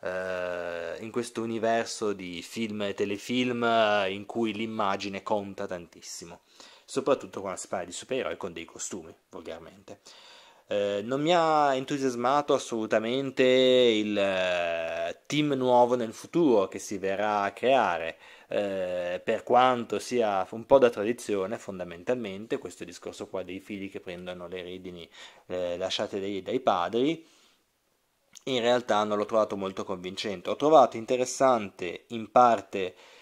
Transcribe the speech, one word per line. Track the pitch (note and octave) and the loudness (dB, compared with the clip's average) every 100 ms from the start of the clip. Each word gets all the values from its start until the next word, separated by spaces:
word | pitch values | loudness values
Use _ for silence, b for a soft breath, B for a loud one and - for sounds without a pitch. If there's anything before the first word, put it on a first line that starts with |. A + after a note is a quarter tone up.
eh, | - F#2 F#2 F#2 F2+ F2 F2 E2+ E2+ - | -6 -4 -4 -4 -4 -4 -6 -6 -8 -8
in | A2 | -6
questo | A#2+ A#2 - | -4 -4 -4
universo | A2+ A2+ A2 A2+ A2+ - G#2+ | -4 -2 0 0 0 -2 -4
di | G2 F#2 F2 | -2 -6 -10
film | - A#2 A2+ G#2 | -8 -6 -4 -4
e | G2+ | -4
telefilm, | G2 G2+ G2+ - B2 B2 A#2+ | -2 -2 -4 -2 -2 0 0
eh, | A#2+ A2+ G#2+ G#2 F#2+ | 2 4 4 4 0
in | G2+ G#2 | -4 -6
cui | A#2 A2+ | -2 -2
l'immagine | G#2 A2+ A2 G2+ G2 G2+ F#2+ | -2 -4 -2 0 -2 -4 -8
conta | - G#2+ G2+ G2 G2+ | -2 -2 -4 -8 -8
tantissimo, | F2+ E2+ F#2 - - E2+ E2+ B B B B | -8 -12 -18 -16 -14 -16 -18 B B B B
soprattutto | - C3+ C#3+ C3 F#2+ - | -10 -2 0 0 -2 -8
quando | G2 F2+ | -8 -8
si | - | -6
parla | G2+ F2 | -8 -6
di | |
supereroi | - - C3 F2 F2 | -10 -6 -4 -4 -6
con | F#2+ | -8
dei | E2+ | -10
costumi, | E2 - - G2 D#2+ - _ | -14 -12 -10 -10 -14 -20 _
volgarmente. | F#2 E2+ E2 D#2+ F#2+ G2 G2+ B B B B B B - | -16 -14 -14 -16 -20 -20 -20 B B B B B B -6
Eh, | G#2 G2+ G2+ | -2 0 -2
non | A2 C3+ | -2 0
mi | D3+ | 2
ha | F3 D#3+ D3+ C#3+ | 4 4 4 4
entusiasmato | C3 C3 D3 C3+ A#2+ B2 C#3+ C#3+ | 2 -2 -2 -2 0 2 2 4
assolutamente | C3+ - A#2 G#2+ A2 A2 C3 C3+ C3 | 0 0 -4 0 0 2 -2 -2 2
il, | B2+ B2+ B2+ B2+ B2 A2 G#2+ G#2 | 6 6 8 8 6 4 2 2
eh, | G2 F#2+ F#2 F2 E2+ E2 E2 E2 E2+ - | 2 2 2 0 0 -2 -4 -4 -6 -8
team | - D3 D3+ | -4 -2 0
nuovo | C3+ B2+ B2 B2 | 2 4 6 6
nel | B2 A2+ | 4 -2
futuro | A2 - E3+ D#3+ A2 F#2+ | -8 -4 2 6 6 4
che | G2+ | -2
si | - G2+ | -8 -4
verrà | F#2+ G2 G#2+ G#2 | -2 0 0 0
a | G2+ | 0
creare, | - A#2+ C3 G2+ E2 E2 B B B - | 0 2 4 4 0 -4 B B B -6
eh, | - G2+ F#2+ F2+ F2+ F2 F2+ | -2 -2 -2 -4 -4 -4 -4
per | - A2 | -4 -4
quanto | - B2 B2+ B2 A2 G2+ | 2 4 6 2 -2 -6
sia | - B2 A2 G2 F#2 | -2 0 0 0 -4
un | A2+ A2 | -6 4
po' | C#3 | 6
da | B2 | 6
tradizione | A#2 G#2 A#2+ - G2+ F#2+ A#2 | 4 -2 -2 -2 -2 -2 -6
fondamentalmente, | - F#2+ F2 E2+ F2+ B2+ G#2+ F#2+ A2+ C3+ | -10 -10 -10 -8 -4 -4 -4 -10 -8 -8
questo | F#2 - | -8 -14
discorso | F2 E2 - F#2 G2+ | -16 -14 -14 -14 -10
qua | F#2+ | -10
dei | F2 F#2+ | -10 -12
figli | - G#2 G2 | -10 -10 -10
che | G2 | -12
prendono | - F2 F2+ F2+ F2 | -12 -12 -12 -12 -12
le | F#2 | -12
redini, | F2 F#2 F#2 F2 E2 B B B - | -10 -12 -12 -14 -18 B B B -8
eh, | F2+ F2+ F2 | -4 -4 -2
lasciate | F#2 - G#2 G#2 | -4 -2 -4 -4
dai, | G2 G2 | -6 -6
dai | F#2 B2 | -4 -2
padri, | A#2 F#2+ F2 A2 C#3 E3 b b b b _ _ _ _ _ _ _ - | 0 0 0 0 0 -2 b b b b _ _ _ _ _ _ _ -14
in | - B2+ | -4 0
realtà | A#2 B2 A#2 G#2 | 2 2 2 2
non | G#2+ G#2 | 2 0
l'ho | |
trovato | G#2 A2+ G#2 G2+ | 2 2 2 -2
molto | F#2+ F#2+ | -4 -6
convincente. | G#2 F#2 F#2 F#2+ A2 F#2 E2+ | -8 -8 -8 -6 -6 -6 -6
Ho | G#2 | 0
trovato | C#3+ D#3 A#2 A#2 | 6 8 8 2
interessante | A2+ B2 B2+ - C3+ A#2+ G2 - F2 E2+ - | -2 0 0 2 2 2 -2 -8 -8 -8 -10
in | A#2 G#2+ | -10 2
parte | B2+ B2 A2 - G2+ F#2 B B B | 6 6 6 0 -4 -4 B B B